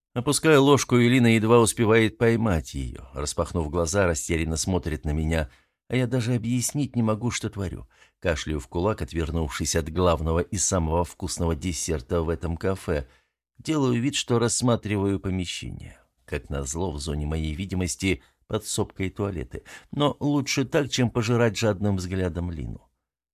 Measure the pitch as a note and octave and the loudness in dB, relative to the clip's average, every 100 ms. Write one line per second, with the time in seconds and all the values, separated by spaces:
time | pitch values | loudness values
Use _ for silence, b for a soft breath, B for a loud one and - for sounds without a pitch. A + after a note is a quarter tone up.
0 | _ B2+ A#2+ C#3 D#3+ D3 C#3 C3+ - B2 | _ -6 -2 2 6 6 8 6 4 4
1 | A#2+ C3 A#2+ A2+ A2 A#2+ A2 - G#2+ A2+ | 6 6 6 4 6 6 6 4 4 6
2 | A2 - A#2 A2+ A2 E2 - C#2+ B1+ - | 4 2 2 2 2 0 -2 -8 -8 -10
3 | - - D2 - E2 F2+ D#2 E2+ E2 G2 | -14 -8 -6 -4 -2 -2 -2 0 0 2
4 | F#2 D#2+ - E2 D#2+ D#2+ - F2+ E2+ D2+ | 2 0 -2 -2 0 -2 0 0 -2 -4
5 | D2+ D2+ D#2+ D#2+ D2 b b b _ B2 | -2 -2 0 0 -2 b b b _ -2
6 | B2 B2+ A2+ B2 A2+ B2 A2 D3 B2+ B2 | 0 0 0 -2 0 -2 -2 -2 -2 0
7 | A2 G#2+ A#2+ - A2 G2 F#2+ - - b | 0 0 -2 -4 -6 -4 -6 -6 -14 b
8 | b b F2+ D#2 - D2+ - F2 F#2+ G#2+ | b b -2 -2 -2 -6 -4 -2 0 -2
9 | D2+ E2+ D2 D#2+ D#2 - D#2 E2+ D#2 D#2+ | -4 -4 -2 -2 -4 -4 -2 -2 -2 0
10 | F2+ D#2 D#2+ E2 - G2 - F#2 D#2+ E2 | 2 2 2 0 -2 -2 0 0 0 0
11 | E2+ - F#2 - E2+ D#2+ F#2 E2+ - D#2 | -2 -6 -8 -2 -2 -2 -4 -4 -4 -4
12 | - F2 D#2+ D#2+ E2 E2 F#2+ F#2+ - D2+ | -2 -2 -2 -2 -4 -4 -2 -4 -2 -4
13 | C2+ b b b _ _ - D#3 C3 A#2+ | -4 b b b _ _ -4 0 2 2
14 | C3 C#3 - A#2 A#2 - B2+ A2+ G2+ G#2 | 0 -2 0 2 2 2 2 0 0 0
15 | G2+ G2 G2 F#2 F2 - - B1 E2 - | 0 0 -2 -4 -4 -8 -10 -12 -16 -20
16 | _ _ - D2 - C#2 C#2 E2 F#2+ D2 | _ _ -8 -8 -6 -6 -4 -4 -4 -4
17 | D2+ D2 D2 D#2+ D#2 D2+ F#2+ F#2 F2+ - | -4 -4 -2 -2 -4 -4 -6 -2 -2 -2
18 | F#2+ F2+ b b _ G#2+ - - G2+ - | -2 -2 b b _ -6 -4 -4 -4 -4
19 | F#2 - G2+ F2 B1+ - B B B C3+ | -6 -4 -4 -4 -8 -12 B B B 0
20 | D3 - D3 D3 B2+ - B2+ D#3+ C3+ - | 0 0 -2 0 0 -2 0 0 0 0
21 | A#2+ B2 A2 A#2+ A#2 G2 A2+ G2+ G#2 F#2+ | 0 0 0 2 2 2 0 0 0 0
22 | F2+ F#2+ F#2 E2 F2 D#2+ A#1+ - - _ | -2 -2 -2 -2 -6 -6 -8 -10 -16 _
23 | _ _ _ | _ _ _